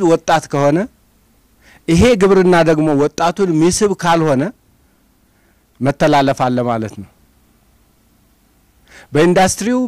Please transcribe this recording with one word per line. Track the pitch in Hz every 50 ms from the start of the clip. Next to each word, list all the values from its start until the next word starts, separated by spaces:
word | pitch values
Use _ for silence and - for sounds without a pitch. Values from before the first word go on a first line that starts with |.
| 196
ወጣት | 165 165 160 - - 160 156 - -
ከሆነ | - 143 143 143 151 180 220 - - _ _ _ _ _ _ _ _ _ _ _ _ _ _ _ _ _ _ -
ይሄ | 165 170 214 247 240
ግብርና | 180 196 190 196 190 185 180 175 170 160
ደግሞ | 160 160 151 156 160 147
ወጣቱን | 139 147 151 - - 165 170 175 - 196 180 160
ሚስብ | 156 160 180 180 - 214 202 185
ካልሆነ | - 165 170 170 165 160 156 135 127 147 214 - _ _ _ _ _ _ _ _ _ _ _ _ _ _ _ _ _ _ _ _ _ _ _ _ _
መተላለፍ | 120 139 143 - 170 151 147 143 139 139 131 -
አለ | 135 127 123 123 120
ማለት | 123 117 113 110 104 -
ነው። | 104 95 - _ _ _ _ _ _ _ _ _ _ _ _ _ _ _ _ _ _ _ _ _ _ _ _ _ _ _ _ _ _ _ _ _ _ _ _ - - - _
በኢንዱስትሪው | - 147 165 175 175 190 185 190 - - 190 233 247 254 254